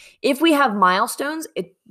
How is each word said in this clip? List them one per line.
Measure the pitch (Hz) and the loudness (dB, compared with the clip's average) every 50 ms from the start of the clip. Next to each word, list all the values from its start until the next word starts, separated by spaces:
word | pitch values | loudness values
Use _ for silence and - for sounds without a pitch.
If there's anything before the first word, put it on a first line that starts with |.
| - - - _ | -20 -20 -12 _
if | - 262 277 277 | -2 -2 0 2
we | 320 330 294 | 2 2 2
have | 277 277 240 202 | 2 2 0 2
milestones, | 208 185 180 185 196 233 - - - 269 285 311 320 302 - _ | 2 2 2 2 2 0 -2 -4 -6 -6 -6 -6 -8 -10 -10 _
it | - 180 - _ _ _ _ | -10 -10 -10 _ _ _ _